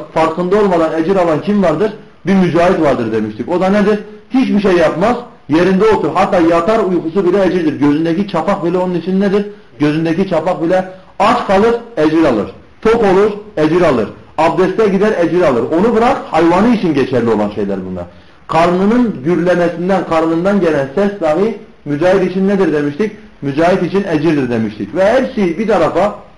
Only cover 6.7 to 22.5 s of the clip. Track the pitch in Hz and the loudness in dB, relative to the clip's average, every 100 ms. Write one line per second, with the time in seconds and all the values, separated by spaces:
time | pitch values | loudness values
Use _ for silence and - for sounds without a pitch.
6.7 | 226 185 170 160 196 175 196 185 180 156 | 0 0 -2 -2 -2 0 2 2 0 -2
7.7 | 127 147 147 165 165 202 165 202 160 170 | 0 0 0 0 -2 -2 -4 -2 -2 -2
8.7 | 180 185 175 185 190 202 202 208 - - | -2 -2 -4 -2 -2 0 0 -4 -10 -16
9.7 | - 151 156 165 165 190 - 185 151 165 | -4 -2 0 -2 -2 0 -2 -2 -2 0
10.7 | 185 190 - - - 208 247 - 190 226 | -2 -2 -14 -16 -2 0 0 0 2 2
11.7 | 233 - - 156 160 151 107 90 - - | 0 -6 -2 0 2 2 0 -4 -10 -20
12.7 | - 220 233 202 185 208 - - - 151 | -2 0 2 2 2 2 -2 -10 -2 0
13.7 | 180 165 123 101 - - - 165 160 185 | 2 2 0 -4 -10 -12 -2 0 2 0
14.7 | - 214 185 214 - 214 175 160 117 - | 2 0 2 0 0 0 2 2 0 0
15.7 | 160 233 220 240 269 - 160 170 180 233 | 0 2 2 2 0 -2 0 2 2 2
16.7 | 226 175 135 127 127 117 107 104 107 98 | 2 0 0 0 0 0 0 -2 -4 -4
17.7 | 95 92 92 85 - - - - 160 175 | -6 -8 -10 -12 -16 -20 -20 -4 0 2
18.7 | 180 202 247 233 139 143 165 175 175 170 | 2 2 2 0 -2 -2 0 0 2 0
19.7 | 165 180 185 165 165 160 165 185 202 170 | -2 -2 -2 0 0 0 0 0 2 2
20.7 | 147 135 196 202 202 160 160 220 208 - | 0 -2 -2 -2 -2 -2 0 -2 -4 -14
21.7 | - 143 147 180 190 180 190 190 | -16 -8 0 2 2 0 0 0